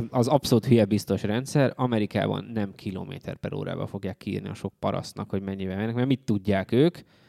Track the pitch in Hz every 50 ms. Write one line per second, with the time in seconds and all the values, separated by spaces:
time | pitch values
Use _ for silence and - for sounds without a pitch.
0 | 117 113 - 127 117 127 151 135 - - 127 113 104 127 120 117 107 98 107 101
1 | - - 98 92 - 101 104 120 135 131 - 147 135 120 - - 131 123 117 110
2 | 104 98 - 104 98 101 101 98 98 104 117 110 101 98 95 - - 107 92 92
3 | 92 95 95 95 - 95 95 - - 98 98 101 101 92 87 87 95 101 - 98
4 | 101 95 95 - - 104 98 98 98 98 104 - - 98 - _ - 101 104 95
5 | - - - 104 101 - - 95 98 98 98 98 95 92 92 98 107 113 117 120
6 | 123 135 135 - - - 107 101 92 104 98 95 92 - 113 120 147 175 - -
7 | - _ _ _ _